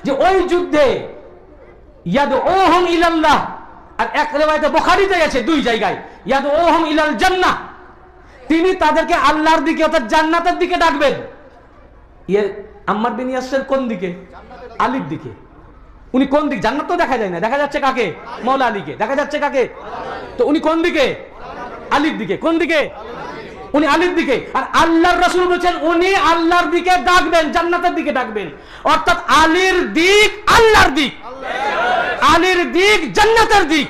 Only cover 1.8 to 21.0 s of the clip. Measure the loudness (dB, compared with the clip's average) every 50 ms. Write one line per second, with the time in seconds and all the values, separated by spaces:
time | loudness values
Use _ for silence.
1.8 | -20 -20 -20 -14 -6 -2 0 0 2 2 0 0 0 2 2 4 4 4 4 4
2.8 | 2 2 2 2 2 2 2 2 2 2 2 2 0 -6 -10 -14 -18 -20 -20 -20
3.8 | -20 -16 -6 -6 -6 -4 -2 -2 -2 -2 0 0 0 2 0 0 0 0 0 2
4.8 | 2 2 2 2 2 2 2 0 0 0 0 -2 0 0 0 0 0 0 0 0
5.8 | -2 -2 -4 -6 -10 -18 -20 -12 -4 -2 0 0 0 0 0 2 4 4 4 2
6.8 | 2 0 0 0 0 0 0 0 0 0 2 2 0 0 0 -2 -8 -16 -18 -20
7.8 | -20 -20 -20 -20 -20 -20 -20 -20 -20 -20 -20 -20 -4 0 0 2 2 2 0 2
8.8 | 0 2 2 0 0 0 0 2 2 2 2 2 2 2 2 2 2 0 0 0
9.8 | 0 0 0 -2 -2 2 0 2 2 2 0 0 0 0 0 0 -2 -2 0 0
10.8 | 0 0 2 2 0 0 0 -2 -8 -14 -18 -20 -20 -20 -20 -20 -20 -20 -20 -20
11.8 | -20 -20 -20 -20 -20 -20 -20 -18 -4 -2 0 0 0 -2 -6 -10 -16 -18 -20 -10
12.8 | -6 -4 -4 -2 -2 -2 -4 -4 -6 -4 -4 -6 -6 -2 -4 -4 -2 -2 -4 -2
13.8 | -2 -4 -6 -6 -6 -8 -8 -12 -16 -20 -20 -20 -20 -20 -20 -20 -18 -18 -4 -4
14.8 | -2 -2 -2 -4 -6 -6 -10 -10 -10 -16 -18 -18 -20 -20 -20 -20 -20 -20 -20 -20
15.8 | -20 -20 -20 -20 -14 -4 0 0 0 2 0 0 0 0 -4 -2 -2 -2 -2 -4
16.8 | -4 -4 -2 -2 0 0 0 -2 -2 -4 -4 -4 -2 -2 0 -2 -2 -2 -2 -2
17.8 | -2 -2 0 0 -4 -4 -6 -10 -14 -14 -14 -6 -2 -2 0 0 0 0 -2 -4
18.8 | -8 -10 -6 -6 -4 -2 -2 -2 -2 -4 -4 -4 -4 -2 0 0 -2 -2 -4 -14
19.8 | -16 -14 -12 -12 -12 -12 -12 -12 -14 -14 -2 -2 0 2 2 2 2 0 0 2
20.8 | 0 0 2 0